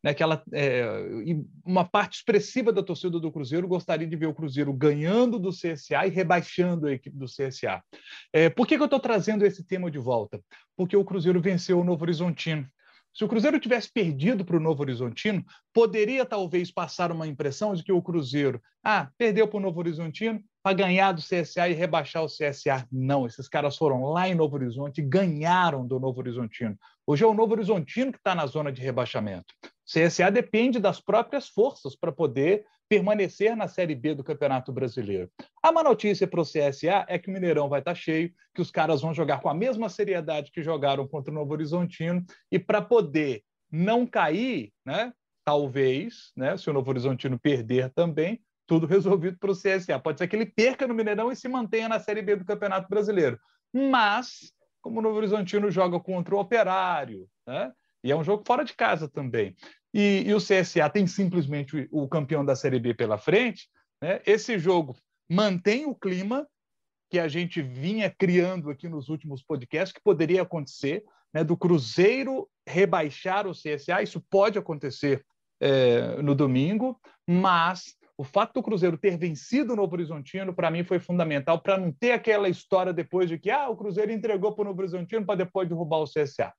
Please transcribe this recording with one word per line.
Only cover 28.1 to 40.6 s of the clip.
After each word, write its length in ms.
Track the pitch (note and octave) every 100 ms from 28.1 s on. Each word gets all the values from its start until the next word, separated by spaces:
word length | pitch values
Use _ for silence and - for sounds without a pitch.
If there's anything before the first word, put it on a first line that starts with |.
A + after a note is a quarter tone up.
que 100 | -
tá 100 | G3+
na 140 | F3 C#3+
zona 240 | D3+ D3
de 100 | B2+
rebaixamento. 720 | C3 B2 A#2+ B2 G#2+ F#2 - _
O 40 | - _
C 180 | - D#3+
S 200 | E3 E3+
A 80 | F3+
depende 480 | G#3+ - G#3+ B3 A#3+
das 220 | F#3+ E3+
próprias 480 | - G#3 A#3 C#4 -
forças 480 | - B3 - C#3 -
pra 160 | E3+
poder 520 | - D#3 B2 D3+ G#3 - _ _
permanecer 640 | G#3 F#3 G#3+ F3+ - G#3 A3+
na 120 | G3
Série 260 | - F3
B 220 | C3+ D3 C#3+
do 80 |
Campeonato 480 | C3+ C#3+ C#3+ C3 C3
Brasileiro. 580 | B2+ B2+ B2+ G2+ F#2+ F2+ - - _
A 80 | D#4+
má 120 | E4
notícia 440 | D#4 A3+ G#3 F#3 F#3
pro 180 | F#3
C 140 | D3+ D#3
S 300 | C#3+ C3+ D#3
A 180 | G3 F#3
é 100 | F3
que 120 | G3
o 20 |
Mineirão 360 | F#3+ F3+ D3+ C#3+
vai 120 | C#3+
tá 140 | D#3
cheio, 360 | F3 - D#3+ E3+ _ _
que 60 | -
os 100 | E3+
caras 300 | - D#3 D3
vão 140 | D#3+
jogar 260 | D#3+ D3+ C3+
com 80 | E3
a 60 |
mesma 340 | D3+ B3 G#3 A3+
seriedade 600 | - G3 F3 D#3 D3+ C#3
que 120 | -